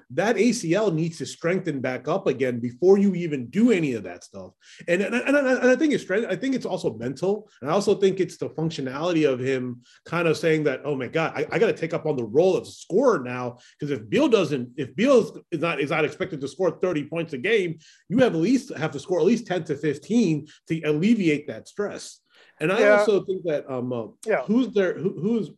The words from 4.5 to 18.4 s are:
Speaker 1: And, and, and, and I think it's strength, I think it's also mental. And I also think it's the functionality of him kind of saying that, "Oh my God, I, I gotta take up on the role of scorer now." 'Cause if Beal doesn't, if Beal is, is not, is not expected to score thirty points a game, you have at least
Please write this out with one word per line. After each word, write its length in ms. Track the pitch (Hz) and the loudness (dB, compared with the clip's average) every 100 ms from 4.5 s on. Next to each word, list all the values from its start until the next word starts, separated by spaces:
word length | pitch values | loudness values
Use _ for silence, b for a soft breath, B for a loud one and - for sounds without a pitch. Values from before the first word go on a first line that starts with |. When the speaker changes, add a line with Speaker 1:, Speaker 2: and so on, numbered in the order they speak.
| - B B - | -20 B B -2
Speaker 1:
And, 160 | 175 | 0
and, 100 | 196 | 0
and, 240 | 233 - 285 | -2 2 2
and 100 | 262 247 240 | 2 2 4
I 60 | 254 | 4
think 180 | 311 | 2
it's 80 | 226 | 0
strength, 240 | - 190 233 | 0 -2 -2
I 40 | 180 | -4
think 200 | 262 262 | -2 -4
it's 100 | 202 | -4
also 300 | 180 156 113 | -4 -4 -4
mental. 520 | 120 139 185 208 - b | -6 -2 -2 -2 -6 b
And 80 | 131 | -2
I 40 | |
also 200 | 185 202 | 0 2
think 260 | 196 196 190 | 2 2 2
it's 180 | 170 - | -4 -4
the 120 | 135 | -8
functionality 800 | - 160 156 131 135 170 165 147 | -4 -4 -4 -8 -4 -2 2 2
of 80 | 127 | 2
him 420 | 127 131 127 123 b b - | 0 -2 -4 -10 b b -6
kind 220 | 165 170 | 0 2
of 80 | 151 | 2
saying 260 | 165 160 | 2 2
that, 180 | 147 127 | 2 -2
"Oh 120 | 139 139 | -4 -4
my 120 | 120 | -2
God, 220 | 156 156 120 | -2 -2 -2
I, 100 | 143 | -4
I 80 | 151 | 2
gotta 140 | 208 | 2
take 200 | - 165 | 2 -4
up 120 | 165 156 | -4 -2
on 100 | 139 | -4
the 80 | |
role 320 | 113 120 185 160 | 0 4 4 2
of 100 | - | -2
scorer 520 | - - 175 - 190 | -14 -2 2 4 2
now." 380 | 123 123 123 120 b _ | -2 -6 -8 -10 b _
'Cause 100 | 147 | -6
if 160 | 135 107 | -6 -2
Beal 200 | 190 302 | 2 4
doesn't, 400 | 220 156 139 123 - | 4 2 -2 -6 -8
if 180 | 135 139 | -8 0
Beal 260 | 247 254 | 4 4
is, 80 | 190 - - | 4 -4 -10
is 80 | 160 | -4
not, 220 | 165 151 | -2 -2
is 80 | 147 | -2
not 160 | 156 151 | 0 -2
expected 340 | - 180 131 | -4 -8 -6
to 60 | 135 | -10
score 240 | - 185 160 | -2 -2 0
thirty 240 | 185 151 | -2 -2
points 300 | 147 165 165 | -4 -6 -6
a 40 | 135 | -6
game, 420 | 170 226 175 160 b b - | 0 0 0 -6 b b -4
you 120 | 214 | 2
have 140 | - | 4
at 40 | |
least 340 | 165 | 4